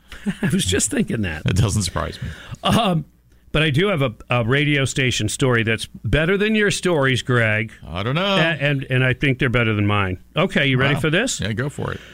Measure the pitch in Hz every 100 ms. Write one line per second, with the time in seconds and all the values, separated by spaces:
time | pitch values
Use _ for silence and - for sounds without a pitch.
0 | - - 202 - 185 185 - 202 - 277
1 | 170 113 95 76 - 92 107 107 95 82
2 | 80 - - - - - 190 - 214 165
3 | - _ _ - - 151 156 135 202 175
4 | 135 - - 123 113 139 147 143 135 -
5 | 127 - 104 - 131 117 110 110 - -
6 | 113 139 160 196 214 220 202 - 180 160
7 | 135 123 - 123 113 107 110 - 76 82
8 | 110 151 196 190 165 147 143 139 135 127
9 | 127 123 143 127 135 120 113 104 101 104
10 | 95 - - 151 185 180 139 127 139 151
11 | 156 170 254 - 98 110 143 - - -
12 | -